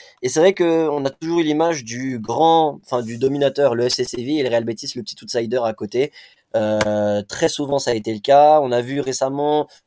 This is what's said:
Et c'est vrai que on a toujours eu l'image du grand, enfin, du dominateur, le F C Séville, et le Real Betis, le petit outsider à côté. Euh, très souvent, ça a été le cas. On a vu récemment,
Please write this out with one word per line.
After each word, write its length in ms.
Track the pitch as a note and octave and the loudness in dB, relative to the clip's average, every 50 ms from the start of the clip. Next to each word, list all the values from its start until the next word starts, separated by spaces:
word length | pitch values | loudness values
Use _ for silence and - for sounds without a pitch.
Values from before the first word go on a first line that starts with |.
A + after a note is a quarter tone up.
| - - _ - - | -20 -20 _ -8 -6
Et 60 | C3 | -2
c'est 100 | - D#3 | 2 4
vrai 140 | D#3+ F#3+ F#3+ | 4 4 4
que 360 | - F3 E3+ E3 E3 D#3+ D#3 | 4 2 2 2 2 2 0
on 160 | C#3+ D3 C3+ | 0 -2 -2
a 60 | C3+ | -4
toujours 300 | C#3 - - D#3+ E3+ E3+ | -6 -6 -6 -2 0 0
eu 20 | E3+ | 0
l'image 400 | D3+ D3+ D3+ E3 E3+ E3 D3 A#2+ | 2 2 2 2 0 0 -2 -6
du 380 | A2 A#2 B2 C3 C3+ C3 A#2+ | -10 -8 -6 -6 -6 -6 -6
grand, 580 | G#2+ G#2+ A#2 C3 D#3 E3 E3 E3 D#3+ D3+ C#3 C#3+ - | -6 -4 0 2 2 4 4 4 2 0 -2 -6 -10
enfin, 180 | - C3+ B2 A#2+ | -6 -4 -4 -4
du 160 | A2 A#2 A#2 | -4 -6 -2
dominateur, 560 | C3 C3+ C#3 C#3+ C#3+ C#3 C3+ - - C3+ A#2+ | 0 0 0 2 0 0 2 2 2 2 2
le 140 | A#2 A#2+ B2+ | 2 0 0
F 60 | B2 | 0
C 100 | - B2+ | -2 -4
Séville, 340 | B2 - - A#2 B2+ D3+ D#3 | -4 -6 -8 -6 -4 -2 -2
et 60 | C#3 | 0
le 60 | B2 | 0
Real 140 | A#2 A#2 A2+ | 0 -2 -2
Betis, 280 | A#2 A#2 A2 - C3+ - | -2 -6 -8 -8 -12 -10
le 80 | B2+ A2 | -10 -10
petit 140 | - - - | -12 -14 -16
outsider 400 | - G#2+ - B2 A#2 A2+ A#2+ B2+ A#2+ | -12 -6 -4 -4 -4 -2 -2 -2 -2
à 80 | A2+ A2 | -2 -4
côté. 400 | - A2 G2+ - A#2+ C3+ D3 _ - - - _ _ _ _ - | -4 -8 -6 -2 -2 -2 -2 _ -12 -20 -20 _ _ _ _ -4
Euh, 680 | A2+ G#2+ G#2+ G#2+ G#2+ G#2 G#2+ G#2 G#2+ G#2 G#2 G#2 G#2 G2+ | -2 0 0 0 0 0 0 0 0 0 0 0 -2 -4
très 260 | - - - E3 D#3+ | -6 -6 -2 -2 -2
souvent, 320 | - - D3 C3+ C#3+ C#3 | -2 -2 -4 -2 -2 -2
ça 120 | - - A#2+ | 0 -2 -2
a 20 | |
été 180 | A2+ G#2 A2+ A2 | -2 -2 -6 -6
le 80 | G#2+ | -6
cas. 400 | G2+ - C#3 C#3+ D3 D3+ D#3 D#3 | 0 4 6 8 8 8 6 6
On 120 | C#3+ B2+ A#2+ | 4 2 0
a 80 | A#2+ | 0
vu 200 | A#2+ B2 C#3 C#3+ | -2 -2 -4 -4
récemment, 680 | C#3 C3 B2+ - C3+ C3 C#3 C#3+ C#3+ D3 D3+ D3+ D3 - - - _ | -4 -4 -2 -2 -2 -2 -2 -2 0 0 0 0 -2 -4 -8 -20 _